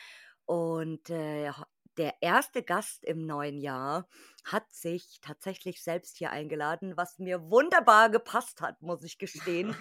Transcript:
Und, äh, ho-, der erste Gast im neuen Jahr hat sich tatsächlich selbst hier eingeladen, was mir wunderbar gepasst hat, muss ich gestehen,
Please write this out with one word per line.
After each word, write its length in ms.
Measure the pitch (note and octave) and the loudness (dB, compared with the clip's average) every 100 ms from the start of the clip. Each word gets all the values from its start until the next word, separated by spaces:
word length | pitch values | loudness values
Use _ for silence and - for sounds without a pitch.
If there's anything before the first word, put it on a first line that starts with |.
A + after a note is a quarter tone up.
| - - - _ - | -20 -20 -20 _ -4
Und, 640 | E3+ E3 E3 D#3+ D#3 - | -2 0 -2 -4 -8 -8
äh, 420 | E3 D3+ D3+ D3 | -6 -4 -4 -6
ho-, 120 | C#3+ D#3 _ _ - | -8 -14 _ _ -4
der 180 | D3+ - | -4 0
erste 420 | E3+ A3+ - B3+ | 2 4 2 -4
Gast 400 | - F3+ - - | -2 -2 -4 -8
im 220 | - E3 D#3 | -6 -4 -4
neuen 340 | D3 D3 C#3+ | -6 -6 -6
Jahr 480 | C#3 C3 C3+ E3 F3+ - - - - | -6 -6 -4 -4 -6 -16 -20 -20 -6
hat 260 | G#3+ - | -6 -6
sich 480 | - E3+ F3 - - | -10 -6 -6 -10 -20
tatsächlich 640 | - D3+ F#3+ F#3 F#3 F3 | -18 -14 -12 -10 -10 -10
selbst 340 | - F3 - - | -6 -6 -8 -10
hier 140 | E3 | -8
eingeladen, 640 | C#3+ D3+ D3+ D3 E3+ F#3+ E3 | -6 -6 -4 -4 -4 -6 -4
was 240 | F3 - | -6 -6
mir 300 | F#3 F3+ D#3+ | -6 -6 4
wunderbar 600 | A3+ E4 E4+ A#3+ G#3+ A3+ | 4 6 6 10 10 10
gepasst 520 | A3 - A#3 - - | 6 0 -4 -4 -8
hat, 200 | B2+ - | -10 -8
muss 220 | E3 E3 | -8 -8
ich 140 | E3 - | -10 -12
gestehen, 580 | G3 D3+ F#3 E3+ G#3 - | -12 -8 -4 -2 -4 -8